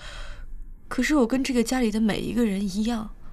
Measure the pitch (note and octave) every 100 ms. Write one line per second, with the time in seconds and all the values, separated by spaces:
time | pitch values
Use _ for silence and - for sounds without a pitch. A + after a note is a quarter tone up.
0 | - - - - - - - - - -
1 | A#3+ D4+ A3+ C4 C#4 B3 A3+ B3+ A3 A3
2 | A3 - - G#3 A3+ F#3+ G3+ G3 A3 A3+
3 | G#3+ - -